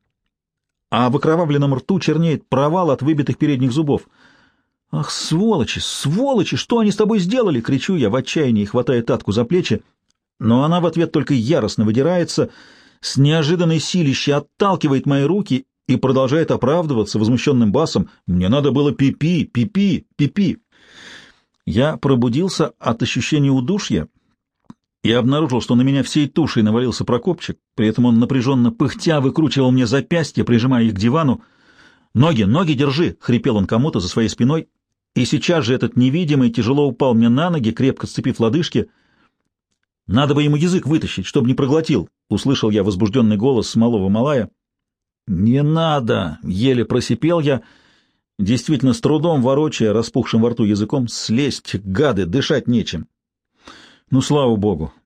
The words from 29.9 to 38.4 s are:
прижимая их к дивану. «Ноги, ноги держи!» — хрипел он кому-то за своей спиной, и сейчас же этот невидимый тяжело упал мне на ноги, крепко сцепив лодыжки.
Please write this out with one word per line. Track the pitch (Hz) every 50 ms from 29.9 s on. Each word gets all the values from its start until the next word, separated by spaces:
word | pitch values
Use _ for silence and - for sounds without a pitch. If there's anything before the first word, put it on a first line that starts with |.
| 123 139 - - 170 170 156 - - - 101
прижимая | 110 120 113 117 131 131 120 117
их | 113 98
к | 92
дивану. | 104 117 127 165 160 135 110 - - _ _ _ _ _ _ _ - - _ _ _ _ -
«Ноги, | 110 143 170 160 110
ноги | 104 92 120 165 196 156 151
держи!» — | 117 147 143 127 156 175 107 85 -
хрипел | - - 120 117 117 135 113
он | 104 95
кому-то | - 113 110 135 160 - 107
за | 87 87
своей | - 117 113 107
спиной, | - - 117 127 156 165 160 _ _ _ _ _ _ _ _ _ -
и | - 123
сейчас | - 151 135 - - 175 160 120
же | 110 131
этот | 120 123 113 -
невидимый | 123 123 131 135 175 185 143 147 135 127 117
тяжело | 117 127 113 113 139 147 147
упал | 139 - - 147 131 117
мне | 113 117 117
на | 120 135 170 180
ноги, | 170 151 107 113
крепко | 113 - 131 131 120 - -
сцепив | - - - 117 131 -
лодыжки. | -